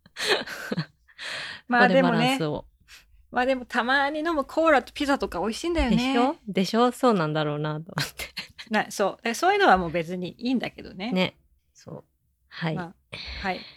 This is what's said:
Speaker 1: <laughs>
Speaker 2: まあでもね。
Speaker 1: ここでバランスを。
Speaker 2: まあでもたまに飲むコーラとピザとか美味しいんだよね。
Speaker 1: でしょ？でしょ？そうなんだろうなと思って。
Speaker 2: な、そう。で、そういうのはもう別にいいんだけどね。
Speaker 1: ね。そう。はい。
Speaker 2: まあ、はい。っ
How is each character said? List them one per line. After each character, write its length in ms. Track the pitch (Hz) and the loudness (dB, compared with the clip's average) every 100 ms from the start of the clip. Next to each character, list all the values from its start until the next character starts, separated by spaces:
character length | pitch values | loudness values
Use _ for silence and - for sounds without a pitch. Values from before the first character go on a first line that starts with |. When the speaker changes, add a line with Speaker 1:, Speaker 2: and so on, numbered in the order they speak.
| - - - 381 - - - 175 - | -18 -6 -2 -2 -4 -12 -8 -8 -8
Speaker 1:
<laughs> 40 | _ _ - - - - - - | _ _ -16 -12 -10 -12 -12 0
Speaker 2:
ま 160 | 240 | 4
あ 40 | 247 | 6
で 160 | 269 | 6
も 80 | 247 | 4
ね。 20 | |
Speaker 1:
こ 40 | 226 | 4
こ 0 | |
で 60 | |
バ 60 | 254 | 2
ラ 60 | |
ン 20 | 269 | 0
ス 80 | |
を。 200 | 156 - - _ - - _ _ - | -2 -4 -10 _ -20 -20 _ _ -6
Speaker 2:
ま 100 | 240 | -2
あ 40 | |
で 100 | 254 | 0
も 100 | 262 | 0
た 180 | 233 247 | -2 -2
ま 260 | 233 277 277 | 2 2 2
に 100 | 302 | -2
飲 160 | 330 | -2
む 80 | 311 | -2
コ 220 | 269 311 | -2 2
ー 60 | 320 | 4
ラ 120 | 262 | 4
と 80 | 233 | 2
ピ 140 | - | -4
ザ 120 | 285 269 | 0 0
と 120 | 196 | -2
か 100 | 175 | -4
美 60 | 208 | -4
味 60 | |
し 100 | 214 | -4
い 60 | 339 | -2
ん 40 | |
だ 120 | 330 | 0
よ 40 | 254 | 2
ね。 60 | |
Speaker 1:
で 80 | 220 254 | 2 2
し 40 | 240 | 2
ょ？ 160 | 262 339 220 | 2 0 -4
で 180 | 190 | -2
し 100 | 180 | 0
ょ？ 160 | 220 247 | 2 2
そ 200 | - 247 | 2 2
う 20 | |
な 140 | 202 151 | 4 2
ん 60 | |
だ 120 | 156 | 0
ろ 100 | 151 | 0
う 40 | 147 | -2
な 200 | 151 151 | -4 -6
と 140 | 160 | -8
思 100 | 151 | -8
っ 80 | - | -8
て。 120 | - - - - - - | -8 -14 -14 -16 -14 -4
Speaker 2:
な、 220 | 214 - | -2 -2
そ 260 | - 190 - | -2 -2 -2
う。 20 | |
で、 100 | 233 | -6
そ 180 | 226 359 | 0 2
う 20 | |
い 20 | |
う 40 | 403 | 4
の 80 | 339 | 6
は 100 | 185 | 6
も 100 | 170 | 4
う 20 | |
別 280 | 170 160 180 | -2 -4 -6
に 180 | 180 - | -8 -6
い 140 | 240 | -2
い 20 | |
ん 60 | 254 | -2
だ 100 | - | -2
け 140 | - | -10
ど 100 | - | -16
ね。 200 | 180 226 | -10 -4
Speaker 1:
ね。 240 | 185 180 - _ _ _ | 0 -2 -4 _ _ _
そ 180 | _ - | _ -18
う。 120 | - - _ _ _ _ | -18 -18 _ _ _ _
は 220 | - 165 | -8 -6
い。 40 | |
Speaker 2:
ま 60 | 175 | -4
あ、 100 | 170 - _ - - - | -8 -14 _ -16 -12 -8
は 120 | 190 | -6
い。 40 | 180 | -6
っ 20 | - | -10